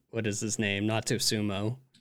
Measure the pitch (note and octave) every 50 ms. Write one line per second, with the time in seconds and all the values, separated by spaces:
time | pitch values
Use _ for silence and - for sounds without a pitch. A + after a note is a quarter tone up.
0 | _ _ - A2+ A2 G#2+ G2+ - A2+ G#2+ G#2+ - A2 G2+ G2 G2 G#2 G#2+ A2 A2
1 | - - C3 A#2 - - A2+ A2 G#2 G#2 G2 G2 G#2 A2 B2 - - _ _ -